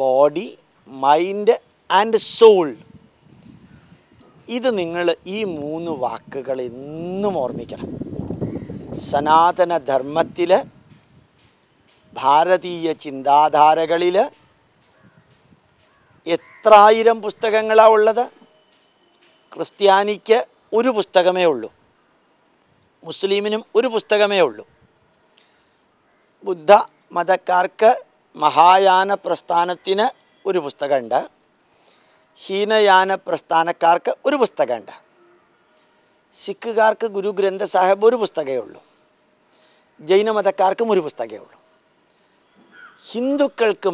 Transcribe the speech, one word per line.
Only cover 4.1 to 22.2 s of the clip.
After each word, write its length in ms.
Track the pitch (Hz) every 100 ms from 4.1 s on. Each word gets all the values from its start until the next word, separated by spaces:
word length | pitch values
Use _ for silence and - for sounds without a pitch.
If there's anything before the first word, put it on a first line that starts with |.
| _ _ _ - 240
ഇത് 120 | 254 208
നിങ്ങൾ 260 | 170 175 170 - 180 208
ഈ 40 | 202 156
മൂന്ന് 320 | 147 160 170 143
വാക്കുകൾ 540 | 120 113 - 139 127 131 123
എന്നും 640 | 123 139 160 175 190 202 170
ഓർമ്മിക്കണം. 480 | 123 117 117 - - - - - - - - - - - - - -
സനാതനധർമ്മത്തിൽ, 1400 | 143 151 160 175 180 175 165 135 135 135 156 165 - 170 202 - _ _ _ _ _ _ _ _ _ _ _ _ _ _
ഭാരതീയ 760 | - 135 151 170 185 180 170 160 151
ചിന്താധാരകളിൽ 1120 | 156 135 135 143 151 151 151 156 160 170 175 190 277 - _ _ _ _ _ _ _ _ _ _ _ _ _ _ _ _ _ _ - 170
എത്രായിരം 840 | _ - 220 214 208 226 226 226 208
പുസ്തകങ്ങളാ 600 | - 226 220 220 220 220 214
ഉള്ളത്? 300 | 220 220 254 _ _ _ _ _ _ _ _ _ _ _ _
ക്രിസ്ത്യാനിക്ക് 840 | 151 165 - 196 190 208 202 - 226 254 _ _ 220
ഒരു 120 | 254 214
പുസ്തകമേ 480 | 175 185 180 185 175
ഉള്ളൂ, 180 | 127 107 _ _ _ _ _